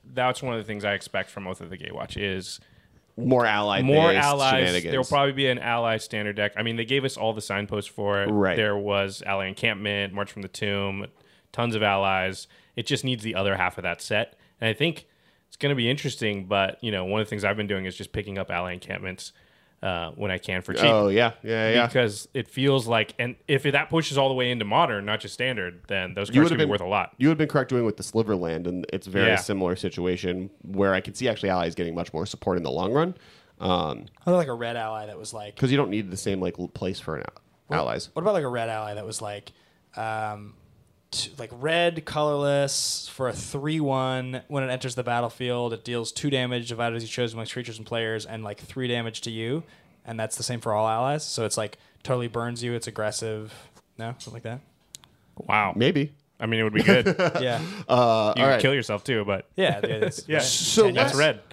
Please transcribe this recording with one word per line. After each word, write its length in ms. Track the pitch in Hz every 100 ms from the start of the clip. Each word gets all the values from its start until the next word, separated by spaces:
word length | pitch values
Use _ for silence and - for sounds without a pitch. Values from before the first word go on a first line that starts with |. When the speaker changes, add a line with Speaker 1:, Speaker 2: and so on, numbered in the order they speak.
| -
Speaker 1:
that's 300 | 127 127 123
one 100 | 135
of 60 | 113
the 40 |
things 220 | 104 104
I 80 | 101
expect 360 | 101 - 98 95
from 160 | - 92
Oath 120 | 95
of 80 | 87
the 60 | 92
Gatewatch 380 | - - - -
is 380 | 101 95 92 - _ _ _ _ _ -
Speaker 2:
More 280 | 127 127
ally 360 | 117 104 104 98
Speaker 1:
more 280 | 131 147 165
Speaker 2:
based 140 | 160
Speaker 1:
allies. 280 | 143 143 135 131
Speaker 2:
shenanigans. 320 | 90 90 82
Speaker 1:
There'll 140 | 131
probably 260 | 170 143 139
be 140 | 135 135
an 100 | 123
ally 380 | 120 120 117 110
standard 380 | - 110 104
deck. 180 | 104 104
I 60 | -
mean, 120 | 117
they 100 | 117
gave 180 | 113 135
us 140 | 131 -
all 160 | 110
the 80 | 107
signposts 480 | - 98 101 104 -
for 320 | - 101 101
it. 40 | 101
Speaker 2:
Right. 260 | 104 95
Speaker 1:
There 220 | 87 107 101
was 460 | 101 101 98 95
Ally 220 | 98 98 95
Encampment, 680 | 95 117 101 104 101 98
March 180 | 98 101
from 120 | 107
the 40 | 98
Tomb, 600 | - 104 101 101 98 101 _ _ _ _
tons 220 | - 120
of 60 | 110
allies. 640 | 104 98 98 95 92 95 - - _
It 100 | -
just 180 | - 139
needs 200 | 131 120
the 100 | 110
other 200 | 95 98
half 220 | 95 90 95
of 40 |
that 180 | 90 85
set. 340 | - 107 117 _ _ _
And 80 | 113
I 40 |
think 320 | 104 165 156 - _ _ _ _
it's 100 | -
gonna 180 | 143
be 140 | 139 117
interesting, 560 | 143 143 - 110 101
but, 320 | 95 101 95 -
you 80 | 117
know, 140 | 98
one 160 | 92 104
of 60 | 107
the 20 |
things 140 | 107
I've 140 | 101 107
been 100 | 101
doing 180 | 98
is 100 | 95
just 160 | - 101
picking 260 | 107 101 98
up 120 | 95
ally 220 | 87 90
encampments, 600 | 90 - 95 92 90 - _ _ _ _ _
uh, 280 | 95 87 82
when 200 | 80 104
I 60 | 92
can 240 | - 92
for 120 | 90
cheap. 120 | 92
Speaker 2:
Oh, 240 | 117 110 101
yeah. 240 | 101 117 113
Yeah, 300 | 110 113 110
yeah. 140 | 120 120
Speaker 1:
Because 420 | 127 117 101 -
it 140 | 135 110
feels 400 | - 139 135 113
like, 260 | 117 107 -
and 160 | 120 - -
if 140 | 135
that 260 | 143 139 151
pushes 280 | 165 156 139
all 120 | 135
the 40 |
way 160 | 127 123
into 140 | 120
Modern, 400 | 104 123 160 104
not 140 | 101 110
just 140 | 107
Standard, 480 | - 127 113 90 87 -
then 240 | 98 92
those 160 | 95 101
Speaker 2:
You 60 |
Speaker 1:
cards 100 | 127
Speaker 2:
would've 40 | 165
Speaker 1:
could 60 | 156
be 60 |
Speaker 2:
been 60 | 151
Speaker 1:
worth 100 | 104
a 60 |
lot. 260 | 90 101 87 -
Speaker 2:
You 100 | 139
had 100 | 156
been 120 | 156
correct 200 | 147 127
doing 140 | 123
with 120 | 113 -
the 60 |
Sliverland, 600 | 95 110 107 95 85 80
and 200 | 87 90 -
it's 140 | 95 95
a 20 |
very 220 | 98 104
Speaker 1:
Yeah. 40 |
Speaker 2:
similar 400 | 101 92 98 90
situation 720 | 90 95 - 90 90 92 92 98 -
where 320 | - 95 98
I 80 | 95
can 120 | 92
see 120 | - 123
actually 220 | 107 98
allies 260 | 92 85
getting 180 | 82 85
much 200 | 85 87
more 120 | 78
support 300 | 95 - -
in 80 | 90
the 80 | 73
long 220 | 71 95
run. 200 | 139 175 180 - - _ _
Um, 460 | 92 90 78 62 - _
Speaker 3:
What 80 | 175
about, 40 | 180
like, 100 | 147
a 60 |
red 240 | 117 117 117
ally 280 | 110 110 107
that 100 | 113
was 140 | 107
like 240 | 113 104 -
Speaker 2:
'cause 120 | 131
you 60 |
don't 140 | 139 117
need 200 | 104 95
the 60 | 95
same, 220 | 107 98
like, 180 | 90 -
l-, 120 | 90
place 320 | - 92 90
for 160 | - 78
an 60 |
al-, 180 | - - _ _ _
Speaker 3:
What, 80 | 82
Speaker 2:
allies. 320 | 65 57 -
Speaker 3:
what 80 | -
about, 140 | 185
like, 100 | 196
a 20 | 135
red 220 | 120 113
ally 240 | 110 107
that 120 | 104
was 160 | 113 107
like, 300 | 107 104 - _ _ _ _ -
um, 560 | 110 110 107 104 104 - _ _ _ _ _
t-, 200 | - - 139
like, 140 | 117
red 520 | 120 147 170 175 160
colorless 1040 | 151 151 151 143 143 143 139 - - - -
for 180 | - 127
a 60 |
three 460 | 104 - 143 147 160
one. 600 | 143 131 131 127 127 127 -
When 160 | 143
it 80 | 131
enters 240 | 127 135
the 80 | 123
battlefield, 680 | 120 120 120 - 127 120 120
it 100 | 113
deals 280 | 123 120 113
two 180 | - 147
damage 400 | 131 123 123 120
divided 260 | 113 117
as 80 | 117
you 60 | 113
chose 240 | - 120
amongst 200 | 113 110
creatures 240 | 127 120 110
and 80 |
players, 400 | 107 117 113 110
and, 180 | 107 113
like, 160 | 107 104
three 280 | - 135 127
damage 340 | 120 113 110
to 100 | 120
you, 320 | 113 113 151 160 - _ _
and 140 | - 113
that's 160 | 110
the 80 | -
same 160 | 120 120
for 140 | 117
all 140 | 107 110
allies. 360 | 113 131 151
So 220 | - -
it's, 120 | 107 -
like, 200 | 107 - _ _
totally 260 | - 127 120
burns 360 | 117 117 120
you. 100 | 120
It's 140 | 117 117
aggressive. 680 | 107 107 104 113 110 107 - - - _ -
No, 180 | 113 123
something 160 | -
like 100 | 113
that. 180 | 110 123 _ _ _ - - _ _ -
Speaker 1:
Wow. 360 | - 107 98
Speaker 2:
Maybe. 380 | 92 127 143 147 - _ _
Speaker 1:
I 60 |
mean, 140 | 113 113
it 40 |
would 100 | 110
be 100 | 107
good. 220 | - 131
Speaker 2:
<laughs> 100 | 120 185 175 165
Speaker 3:
Yeah. 220 | 127 117 165 202 -
Speaker 2:
Uh, 0 |
Speaker 1:
You 80 |
Speaker 2:
all 380 | 127 120 113 107
Speaker 1:
could 60 | -
Speaker 2:
right. 180 | 135 123
Speaker 1:
kill 120 | 135
yourself 300 | 139 117 104
too, 200 | - 117
but 220 | 101 95 -
Speaker 3:
Yeah, 240 | - 175 101 -
yeah, 120 | 110
that's 240 | 220 -
Speaker 1:
<laughs> 40 | -
Yeah. 100 | 151
Speaker 3:
right. 60 |
Speaker 2:
So 400 | 131 - 170 -
Speaker 3:
Ten 100 | 208
Speaker 1:
That's 180 | 175 -
Speaker 2:
last, 0 |
Speaker 3:
years. 60 | 135 151
Speaker 1:
red. 60 | 110 -